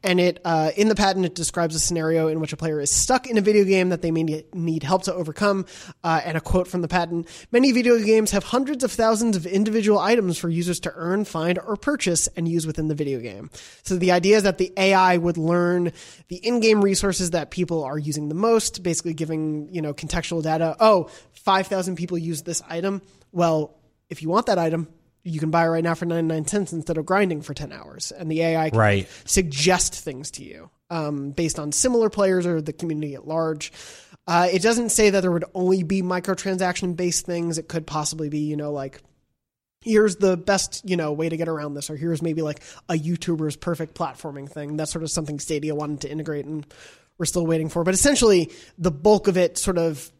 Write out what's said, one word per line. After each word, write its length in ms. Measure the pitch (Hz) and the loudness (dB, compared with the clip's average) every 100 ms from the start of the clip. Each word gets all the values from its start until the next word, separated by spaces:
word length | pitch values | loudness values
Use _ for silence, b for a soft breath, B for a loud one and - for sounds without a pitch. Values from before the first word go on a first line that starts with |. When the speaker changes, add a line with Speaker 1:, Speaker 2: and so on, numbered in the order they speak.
Speaker 1:
And 180 | 190 180 | 2 2
it, 200 | 180 175 | 2 0
uh, 280 | 170 165 156 196 | -2 0 0 2
in 120 | 214 | 2
the 60 | 202 | 4
patent, 280 | 202 190 180 | 2 2 -2
it 80 | - | -2
describes 400 | 160 - 170 160 | -6 -2 -2 -2
a 40 | |
scenario 480 | - 170 160 165 160 | -2 0 0 2 2
in 120 | 160 | 0
which 120 | 151 | -4
a 40 | 156 | -4
player 240 | 160 151 | -4 -2
is 100 | 143 | 0
stuck 360 | - - 254 262 | 0 2 0 2
in 100 | 226 | 2
a 40 | |
video 220 | 202 208 190 | 4 4 6
game 240 | 190 180 | 4 2
that 120 | 170 | 0
they 80 | 170 | 0
may 140 | 160 | 0
ne-, 200 | 160 156 - 185 | 0 -4 -8 -6
need 260 | 170 160 | -2 -2
help 220 | 143 185 | 0 0
to 100 | 196 | 0
overcome. 540 | 180 160 - 208 196 185 B B - | -4 -6 0 0 0 -4 B B -8
Uh, 180 | 165 160 170 | -2 0 0
and 120 | 160 | -6
a 40 | |
quote 260 | - 185 180 | 0 0 0
from 140 | 180 | -4
the 60 | 165 | -2
patent, 400 | 180 170 170 170 B B | -2 -2 -4 -6 B B
"Many 200 | 240 269 | 4 4
video 280 | 247 240 233 | 4 4 4
games 320 | 208 220 214 | 6 4 4
have 120 | 202 - | 0 0
hundreds 380 | 240 269 277 | -2 0 -2
of 80 | 262 | -2
thousands 440 | - 220 220 233 190 | 2 2 4 2 0
of 80 | 170 | 0
individual 540 | 190 214 220 208 208 | 0 2 2 4 4
items 400 | 196 233 190 165 | 4 2 2 -2
for 100 | 170 | -2
users 300 | 165 175 170 | -2 -2 -4
to 120 | 180 - | -6 -6
earn, 280 | 165 196 | -2 -2
find, 360 | 202 165 165 180 | -2 -2 0 -2
or 160 | - 202 | -2 -4
purchase 500 | - 294 - 170 - - | -2 -2 0 0 -2 -2
and 120 | 170 | -2
use 160 | 170 156 | -2 -2
within 220 | 151 156 | -4 -4
the 80 | 147 | -2
video 240 | 143 131 | -4 -4
game." 320 | 117 98 123 B B B | -8 -12 -16 B B B
So 120 | - 185 | -4 0
the 140 | 185 | 4
idea 260 | 180 185 214 | 4 6 6
is 40 | |
that 140 | 196 - | 4 0
the 160 | 185 196 | -2 2
A 200 | 190 190 | 4 6
I 220 | 185 180 | 6 4
would 200 | 170 165 | 2 0
learn 540 | 160 175 175 180 175 B B B - | 0 2 2 2 0 B B B -16
the 80 | 180 | -6
in-game 440 | 202 240 220 214 | -2 4 6 6
resources 480 | 202 190 202 180 180 | 4 2 0 -2 -2
that 220 | 170 151 | -2 -4
people 320 | - 180 165 | -4 -2 -2
are 160 | 135 151 | -4 -6
using 280 | 147 151 147 | -4 -4 -4
the 60 | |
most, 480 | 160 220 226 214 - | 0 2 2 2 -4
basically 320 | 180 165 175 | -4 -2 -4
giving, 560 | 156 160 160 156 151 151 | -6 -4 -2 -4 -6 -8
you 120 | 180 | -6
know, 100 | 151 | -6
contextual 480 | - 156 175 - 170 | -6 -4 -4 -4 -4
data. 340 | 156 160 165 - | -2 0 -2 4
"Oh, 320 | 220 196 160 B B | 4 4 2 B B
five 340 | - - 190 185 | -8 0 0 0
thousand 300 | 190 185 170 | -2 -2 -6
people 200 | 175 180 | -4 -4
use 240 | 165 156 | -4 -6
this 220 | 170 160 - | -6 -8 -6
item. 360 | 170 190 196 - b _ | -4 -4 -4 -10 b _
Well, 460 | 175 170 160 147 _ _ _ _ | 0 2 2 -2 _ _ _ _
if 140 | 165 | -10
you 60 | 156 | 0
want 180 | 190 240 | 0 2
that 100 | 190 | 2
item, 300 | 165 165 156 _ _ _ | 0 -2 -6 _ _ _
you 160 | 175 160 | -8 -4
can 100 | 156 | 0
buy 140 | 170 165 | 2 2
it 20 | |
right 160 | 165 | 2
now 100 | 170 165 | 0 -2
for 100 | 170 | -2
ninety-nine 420 | 170 160 160 151 | -2 0 -2 -2
cents 240 | 202 180 | -2 -4
instead 260 | 165 156 160 | -6 -4 -4
of 80 | 143 | 0
grinding 360 | 190 196 156 | 2 2 -2
for 120 | 151 | -8
ten 200 | 139 147 | -12 -12
hours." 380 | 143 - - - | -14 -18 -12 -12
And 180 | - 160 | -10 -4
the 100 | 156 | 0
A 140 | 165 160 | 2 2
I 120 | 160 | 2
can 100 | 113 | 4
Speaker 2:
Right. 280 | 107 101 90 B - | 4 4 -2 B -2
Speaker 1:
suggest 680 | - 170 135 156 180 - | -2 0 0 2 2 0
things 380 | - - 131 147 | -6 -10 -10 -14
to 120 | - 135 | -14 -16
you, 240 | - 82 _ _ | -18 -20 _ _
um, 420 | 170 151 147 139 | -6 -4 -6 -6
based 280 | 139 165 - | -4 -4 -4
on 140 | 147 | -4
similar 360 | 147 254 240 220 | 0 2 2 2
players 380 | 208 196 185 175 | 2 2 2 0
or 140 | 165 | -2
the 100 | 156 | -4
community 440 | 147 170 151 151 139 | -8 -6 -4 -6 -10
at 120 | - | -6
large. 460 | 160 160 151 - B B B B B - | -4 -2 -4 -8 B B B B B 0
Uh, 220 | 170 180 | 2 4
it 100 | 185 | 4
doesn't 280 | 208 233 233 | 2 2 2
say 200 | - 208 | 4 4
that 100 | 196 | 4
there 120 | 185 | 2
would 120 | 170 - | 0 -2
only 300 | 190 180 190 | -2 2 2
be 180 | 165 190 | 2 0
microtransaction-based 1200 | 180 180 175 185 196 185 185 180 185 170 180 165 - | 0 -2 -2 -4 -2 0 0 -2 -4 -2 -2 -2 -2
things. 320 | 170 170 160 | -4 -2 -4
It 100 | 156 | -6
could 180 | 165 156 | -8 -4
possibly 440 | 151 147 156 151 | -4 -4 -6 -6
be, 100 | 151 | -4
you 160 | 151 147 | -4 -4
know, 160 | 147 | -4
like, 300 | 147 135 - _ _ _ _ _ _ _ _ | -6 -8 -12 _ _ _ _ _ _ _ _
here's 340 | 226 214 214 175 | 2 6 6 4
the 220 | 190 180 | 2 2
best, 500 | 185 196 - - 190 | 2 0 0 -8 -4
you 60 | 175 | -2
know, 140 | 156 | -2
way 160 | 147 165 | -2 -2
to 60 | 160 | -2
get 120 | 165 | -4
around 240 | 160 147 | -4 -6
this, 160 | 143 - | -8 -10
or 60 | 151 | -6
here's 240 | 165 160 | -4 -2
maybe, 200 | 165 160 | -2 -2
like, 200 | 156 147 B B - | -4 -6 B B -4
a 60 | |
YouTuber's 640 | 165 156 170 - 160 156 139 | -2 -2 -4 -2 -2 -2 -4
perfect 380 | - 165 156 - | -4 -4 -6 -6
platforming 540 | 160 - 160 139 139 | -8 -6 -12 -12 -12
thing. 280 | 156 147 151 | -10 -8 -6
That's 140 | 151 | -4
sort 120 | 165 | -6
of 80 | 160 | -4
something 280 | - 151 147 | -4 -6 -8
Stadia 360 | - 151 151 147 | -4 -4 -2 -4
wanted 260 | 151 147 | -4 -6
to 80 | 139 | -6
integrate, 340 | 156 151 147 139 | -8 -6 -6 -6
and 200 | 156 143 B B B B _ | -10 -12 B B B B _
we're 80 | 170 | -4
still 200 | 180 165 | -2 0
waiting 240 | 165 160 | 0 0
for. 140 | 175 | -2
But 100 | 170 | 0
essentially, 580 | 190 285 277 226 190 156 B B - | 2 4 4 6 4 2 B B -4
the 140 | 175 | -4
bulk 360 | 143 190 208 202 | 2 4 4 4
of 80 | 180 | 2
it 200 | 175 - | 2 0
sort 200 | 196 175 | -2 0
of 340 | 165 147 - | 0 -2 -14